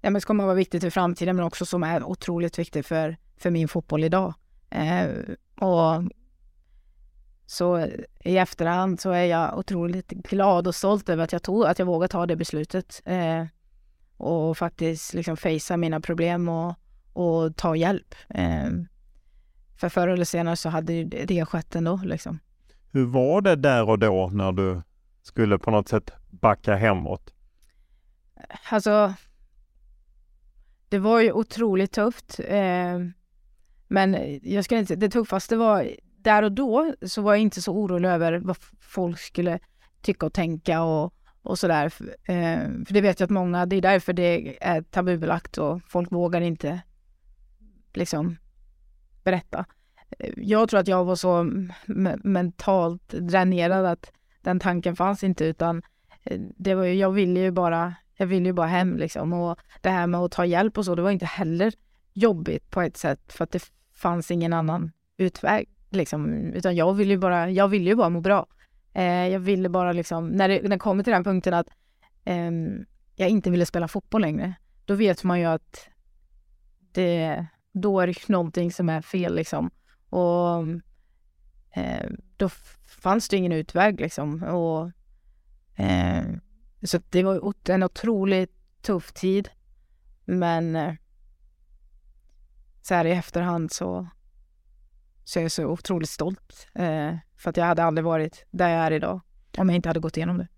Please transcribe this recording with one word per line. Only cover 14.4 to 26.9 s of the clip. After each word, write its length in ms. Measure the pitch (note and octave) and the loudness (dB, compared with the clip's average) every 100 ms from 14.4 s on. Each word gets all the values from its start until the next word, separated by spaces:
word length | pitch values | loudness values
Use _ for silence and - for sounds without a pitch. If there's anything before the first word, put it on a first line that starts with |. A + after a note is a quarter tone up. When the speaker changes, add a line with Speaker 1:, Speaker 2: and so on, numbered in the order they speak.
| D#3+ D#3+ | 0 -2
Speaker 1:
faktiskt 560 | E3+ - E3 D#3+ - | -4 -2 -4 -4 -8
liksom 240 | F3+ E3 D#3+ | -6 -6 -4
facea 400 | F#3 D#3+ - F3 | -2 -2 -2 -2
mina 220 | E3+ D#3 | -2 -4
problem 500 | D#3+ E3 E3+ F3 F3 | -4 -2 0 0 -2
och, 260 | E3 E3+ E3+ _ - _ | -2 -4 -8 _ -20 _
och 420 | - F3 E3 D#3+ D#3+ | -4 0 2 0 -2
ta 200 | F3 D#3+ | -2 0
hjälp. 400 | E3 G3 - - - | 0 0 -6 -20 -12
Eh, 400 | - F2 D#2+ C2+ - F3 _ - - _ - _ _ _ - | -2 -2 0 -2 -4 -6 _ -20 -20 _ -20 _ _ _ -6
för 120 | F3 | -2
förr 180 | F#3 F3 | 0 2
eller 180 | F3+ E3+ | 2 0
senare 300 | F3 E3 E3+ | -2 -2 -2
så 140 | D#3+ | -4
hade 240 | E3 D#3+ | -4 -2
ju 100 | E3 | -4
det, 220 | D#3+ - E3+ | -4 -8 -2
det 200 | F3 D#3+ | -2 0
skett 300 | E3+ - E3 | -4 -4 -4
ändå, 260 | E3 F#3 F#3 | -2 -2 -4
liksom. 340 | D#3 - D#3+ _ _ _ _ _ | -6 -8 -12 _ _ _ _ _
Speaker 2:
Hur 140 | C3+ B2 | 0 2
var 360 | C3 B2+ F3+ | 4 4 4
det 140 | G3 D#3 | 4 4
där 340 | C#3 B2 A2 | 4 4 4
och 100 | A2 | 4
då 300 | A2 F#2+ F#2 | 4 4 0
när 180 | G2+ F#2+ | 0 0
du 300 | F#2 F#2+ F2+ - _ _ _ | 2 0 -2 -8 _ _ _
skulle 360 | - - G#2+ G2 | -10 0 2 4
på 120 | - | 4
något 180 | G#2+ G2 | 2 2
sätt 220 | A2 - - - | -2 -2 -20 -20
backa 460 | - A2+ G2+ - G2 | 0 2 2 0 2
hemåt? 580 | A2 | 2